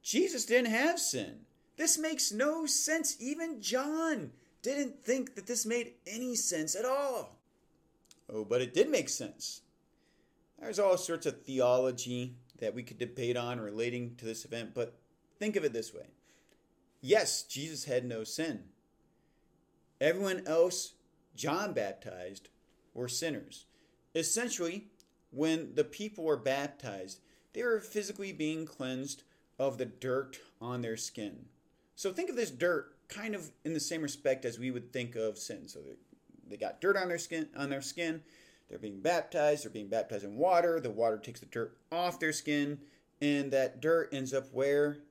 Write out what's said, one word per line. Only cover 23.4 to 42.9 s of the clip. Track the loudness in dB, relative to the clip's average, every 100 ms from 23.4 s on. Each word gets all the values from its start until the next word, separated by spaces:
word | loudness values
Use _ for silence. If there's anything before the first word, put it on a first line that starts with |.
| -8 -20 -20 _ _ _ _
Essentially, | -2 0 0 0 -2 -2 -4 -10 _ _ _ _
when | 0 2 2 0
the | 0
people | 0 0 -8 -2
were | 2 2
baptized, | 2 0 -2 -6 -8 -8 -8 -12 _ _ _
they | -4
were | 0 0
physically | 0 -4 -4 -6 -8
being | -2 -2 -2 -6
cleansed | -6 -4 -4 -6 -10 -14 _ _ 0
of | 0 0
the | -6
dirt | -4 0 0 -2 -12 -20 _
on | -6 -4
their | -4 -4
skin. | -6 -6 -8 -10 -20 _ _ _ _ -6
So | -4
think | -2 -2
of | 0
this | -2
dirt | 2 2 2 -2 -18 _
kind | -10 -6
of | -6 -8 -8 -4
in |
the | -2
same | -2 -2
respect | -4 0 2 2 0
as | -2
we | -4
would | -4 -4
think | -6 -4 -2
of | -2 -2
sin. | -8 -10 -12
So | -14
they, | -14 -16 _ -20 _ -20 -16
they | -4
got | -4 0
dirt | 2 2
on | 2
their | -4
skin, | -4 -6 -6 -6
on | -4
their | -4
skin. | -6 -4 -4 -4 -10 -20 -20 _ _
They're | -10
being | -10 -2
baptized. | 2 2 2 2 4 4
They're | 0
being | -8 -2
baptized | 0 0 -4
in | -6 2
water. | 6 6 6 2
The | -2
water | 2 2 2
takes | -6 -14
the | -8
dirt | -4 -4 -8 _
off | -2 -2 0
their | 0
skin, | 0 0 0 0 -4 -12